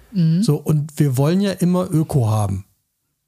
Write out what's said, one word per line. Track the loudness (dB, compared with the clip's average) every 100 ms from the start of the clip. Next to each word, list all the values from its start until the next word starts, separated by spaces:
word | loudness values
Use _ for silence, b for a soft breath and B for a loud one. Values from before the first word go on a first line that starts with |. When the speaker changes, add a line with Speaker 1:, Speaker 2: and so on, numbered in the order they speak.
| b
Speaker 1:
Mhm. | 0 2 2
Speaker 2:
So, | 2
und | 0 0 -2 -2 -2
wir | -2 2
wollen | 2 2
ja | 0
immer | 0 0 0 0
Öko | -2 0 0 0
haben. | 0 -2 -4 -8 _ _ _ _ _